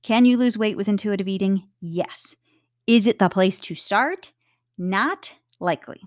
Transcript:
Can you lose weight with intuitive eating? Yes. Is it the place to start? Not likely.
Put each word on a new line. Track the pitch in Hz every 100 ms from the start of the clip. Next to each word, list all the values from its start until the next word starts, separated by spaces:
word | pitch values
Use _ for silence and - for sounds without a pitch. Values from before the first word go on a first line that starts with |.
Can | - 226
you | 247 247
lose | 247 214
weight | 214 -
with | 196
intuitive | 202 208 196 190
eating? | 190 190 190 - _
Yes. | 170 170 - - - - _ _ _ _ -
Is | 233 208
it | -
the | 185
place | 190 190 -
to | -
start? | 165 - 202 277 381 - _ _ _ _ -
Not | 180 190 269 381 - - _ _
likely. | 175 156 - -